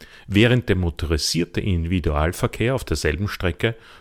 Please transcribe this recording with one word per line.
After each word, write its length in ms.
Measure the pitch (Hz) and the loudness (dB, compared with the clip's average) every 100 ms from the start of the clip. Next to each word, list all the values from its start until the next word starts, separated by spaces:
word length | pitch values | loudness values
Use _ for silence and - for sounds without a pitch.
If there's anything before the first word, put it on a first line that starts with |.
| - - - | -20 -20 -2
während 420 | 98 117 123 - | 4 4 4 2
der 80 | 92 | 0
motorisierte 840 | 87 - 82 80 - 82 85 104 | 0 -2 -2 0 0 -2 -2 -2
Individualverkehr 1120 | 104 87 82 92 80 73 78 - 120 - 113 | -2 -2 0 0 0 0 0 0 -4 -2 -2
auf 100 | 131 | -2
derselben 440 | - 76 78 78 104 | -2 -2 -2 -2 -4
Strecke 480 | - 90 - 113 117 - - | -2 -4 0 -2 -4 -12 -14